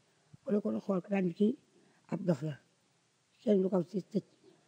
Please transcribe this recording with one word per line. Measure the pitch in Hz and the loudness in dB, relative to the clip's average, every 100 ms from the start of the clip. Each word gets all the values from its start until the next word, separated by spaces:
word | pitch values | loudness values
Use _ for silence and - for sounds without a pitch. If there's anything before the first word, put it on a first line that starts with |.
| _ _ _ - | _ _ _ -16
Ku | - | -4
la | 208 | -2
ko | 214 | -2
doon | 220 | -4
xool, | - 185 - | -2 -2 0
daan | 196 180 | -2 -2
kii | 170 208 - _ _ _ _ - | 2 0 0 _ _ _ _ -8
ab | 175 175 | -4 0
dof | 165 | -2
la. | 156 135 _ _ _ _ _ _ _ _ 233 | -4 -8 _ _ _ _ _ _ _ _ 2
Kenn | 202 | 2
du | 190 | 4
ko | 190 | 0
si | 151 202 | -2 -6
tëj. | - 196 - _ - _ | -4 -6 -6 _ -20 _